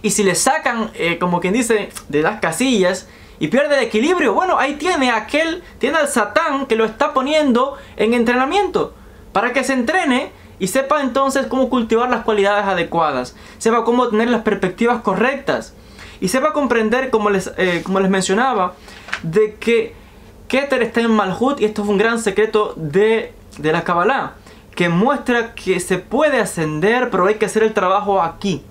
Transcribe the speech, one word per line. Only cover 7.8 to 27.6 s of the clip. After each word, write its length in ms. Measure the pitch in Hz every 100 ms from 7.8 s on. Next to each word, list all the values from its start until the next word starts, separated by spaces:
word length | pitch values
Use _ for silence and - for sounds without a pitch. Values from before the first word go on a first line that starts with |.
| - -
en 160 | 214
entrenamiento 800 | 240 233 247 269 370 392 208 147 - - - -
para 200 | 190 233
que 120 | 233
se 100 | 254
entrene 580 | 269 233 359 330 247 - - - -
y 80 | 185
sepa 340 | 262 269 302
entonces 460 | 269 254 277 269 226
cómo 220 | 262 254
cultivar 380 | 254 226 226 247
las 140 | 240
cualidades 420 | - 214 196 208 202
adecuadas, 680 | 180 170 170 160 131 123 - - -
sepa 260 | 226 233
cómo 260 | 226 240 240
tener 200 | 214 240
las 120 | 233
perspectivas 600 | 226 196 208 - 233 240
correctas 720 | 220 185 233 277 - 127 - - - - - -
y 100 | 185
sepa 240 | 262 302
comprender, 560 | 302 269 233 220 247 262
como 200 | 233 208
les, 220 | 196 190 -
eh, 240 | 185 175
como 160 | 165 190
les 100 | 190
mencionaba, 680 | 190 185 190 262 226 180 - - - - -
de 320 | 165 170 214 214
que 380 | - 233 226 - - - - - -
Keter 340 | 254 285 254
está 200 | 226 233
en 100 | 226
Malhut, 480 | 220 190 175 254 285
y 60 | 208
esto 160 | 214
es 80 | 208
un 80 | 202
gran 200 | 220 233
secreto 560 | 226 196 214 214 214 -
de, 560 | 156 165 214 226 - - - -
de 140 | 147
la 100 | 165
Kabbalah, 520 | 165 170 190 262 143 - - - -
que 140 | - 175
muestra 680 | 170 233 277 254 240 226
que 280 | - - 180
se 160 | 180 180
puede 420 | - 226 311 262
ascender, 720 | 202 - 156 151 190 240 247
pero 160 | 196 190
hay 100 | 214
que 100 | 202
hacer 180 | 220